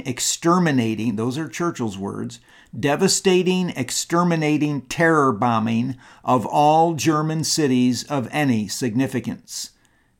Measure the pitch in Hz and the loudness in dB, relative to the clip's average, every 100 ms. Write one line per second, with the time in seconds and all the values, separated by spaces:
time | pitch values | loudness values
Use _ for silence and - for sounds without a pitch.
0 | - 123 - - 165 180 165 135 113 107 | -6 -6 -4 0 2 4 4 2 0 0
1 | 113 107 120 127 156 - 170 - 113 98 | -2 -2 -2 -4 -8 -6 -6 -4 -6 -6
2 | 98 101 117 - _ - _ 127 139 147 | -8 -8 -10 -12 _ -20 _ -6 -2 2
3 | 190 - 196 180 180 185 180 - 123 - | 2 2 2 2 2 0 -2 -4 -6 -6
4 | - 170 175 165 151 151 151 143 - - | -2 0 2 2 2 0 0 -2 -6 2
5 | 165 160 135 104 123 113 110 113 131 123 | 4 4 2 2 0 2 2 0 -2 -6
6 | - - - 127 - 156 147 156 170 156 | -14 -8 0 0 2 2 4 4 2 2
7 | 120 151 156 160 143 - 147 127 127 117 | 0 0 0 -2 -2 0 2 2 2 0
8 | - 143 113 151 143 113 101 - 127 110 | -4 -6 -4 -2 0 0 -2 -4 -2 0
9 | 131 123 110 82 - - - _ _ _ | -2 -2 -6 -8 -12 -14 -14 _ _ _
10 | _ | _